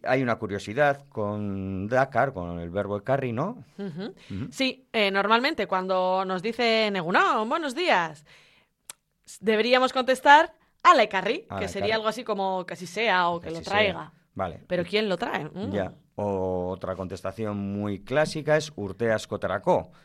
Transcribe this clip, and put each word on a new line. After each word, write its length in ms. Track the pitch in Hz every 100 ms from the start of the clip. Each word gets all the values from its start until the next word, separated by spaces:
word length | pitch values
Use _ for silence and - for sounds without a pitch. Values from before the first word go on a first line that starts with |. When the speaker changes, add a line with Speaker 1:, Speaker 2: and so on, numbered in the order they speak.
Speaker 1:
hay 200 | - 131
una 160 | 127 113
curiosidad 640 | 107 101 101 113 147 139 -
con 800 | - 104 104 104 98 95 95 101
dakar, 460 | 127 135 117 135
con 260 | 95 87 87
el 100 | 85
verbo 280 | 92 101 101
ekarri, 340 | - 135 127
¿no? 320 | 113 180 247 - -
Speaker 2:
Ujú. 340 | 196 156 208 - -
Speaker 1:
Ujú. 140 | 98 254
Speaker 2:
Sí, 380 | - 262 - _
eh, 200 | 226 202
normalmente 560 | 196 196 233 262 320 190
cuando 560 | 185 185 185 185 185
nos 180 | 185 185
dicen 540 | 208 226 233 220 214 196
"Egunon, 520 | 165 240 381 262 220
buenos 280 | 320 302 247
días", 480 | 359 202 165 147 - - _ _ _ _ - - _ _
s-, 140 | - -
deberíamos 520 | 190 214 226 254 254
contestar 600 | 262 254 254 294 294 320 - _ _
"Ala 220 | 339 320
ekarri", 420 | 220 190 196 302 -
Speaker 1:
"Ala 120 | 98
Speaker 2:
que 80 | 196
sería 180 | 196 202
Speaker 1:
ekarri". 20 |
Speaker 2:
algo 160 | 220 214
así 160 | 214
como 420 | 220 202 190 185 175
"que 80 |
así 120 | 175 175
sea" 420 | 208 226 185 175
o 120 | 175
"que 60 | 170
Speaker 1:
Que 60 |
Speaker 2:
lo 60 | 165
Speaker 1:
así 100 | 160
Speaker 2:
traiga". 220 | 202 208
Speaker 1:
sea. 200 | 170 156 _ _
Vale. 260 | - 92 - -
Speaker 2:
Pero 180 | 180
¿quién 240 | 170 208 214
lo 80 | 175
trae? 280 | 233 -
Mm. 260 | 151 180 202
Speaker 1:
Ya. 200 | 101 90 - _ -
O 520 | 101 98 92 92 90
otra 240 | 92 92 90
contestación 600 | 92 92 95 92 107 101
muy 420 | 98 101 104 98
clásica 540 | 101 135 156 156 143 156
es 160 | 156 -
"urte 340 | 101 92 117
askotarako". 800 | 107 - 101 95 98 175 143 85 -